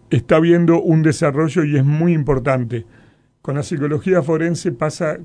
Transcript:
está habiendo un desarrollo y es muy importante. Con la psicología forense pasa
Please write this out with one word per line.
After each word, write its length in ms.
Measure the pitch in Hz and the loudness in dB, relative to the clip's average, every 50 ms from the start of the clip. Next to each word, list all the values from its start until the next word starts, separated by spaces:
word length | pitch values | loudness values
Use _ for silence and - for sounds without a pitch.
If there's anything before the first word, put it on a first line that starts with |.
| _ _ | _ _
está 260 | - 123 - - 160 | -2 -2 0 2 2
habiendo 440 | 160 160 170 170 175 170 165 170 170 | 4 4 4 4 4 4 4 2 2
un 220 | - 175 160 160 156 | 2 2 2 2 2
desarrollo 600 | 160 135 - 170 147 131 143 160 156 127 180 156 | 2 0 0 0 -2 0 0 -2 0 0 0 0
y 120 | 147 147 | 0 2
es 80 | 139 131 | 2 2
muy 280 | 143 151 156 165 175 170 | 2 2 2 2 2 2
importante. 760 | 156 139 156 139 131 117 147 135 127 123 110 120 113 113 - - - - _ _ _ _ _ _ _ _ | 0 0 0 -2 -2 0 0 -2 -2 -2 -4 -6 -8 -10 -12 -18 -20 -20 _ _ _ _ _ _ _ _
Con 140 | - 135 | -8 -6
la 60 | 143 139 | -6 -6
psicología 580 | - 185 143 143 147 151 143 - 185 185 175 139 | -6 -6 -4 -4 -4 -4 -4 -2 0 0 0 2
forense 480 | 147 160 160 165 170 170 - - 185 - | 0 -2 -2 0 -2 -4 -4 -4 -6 -4
pasa 460 | - 156 156 151 - 175 156 160 - 165 | -4 -4 -6 -4 -4 -6 -6 -6 -8 -12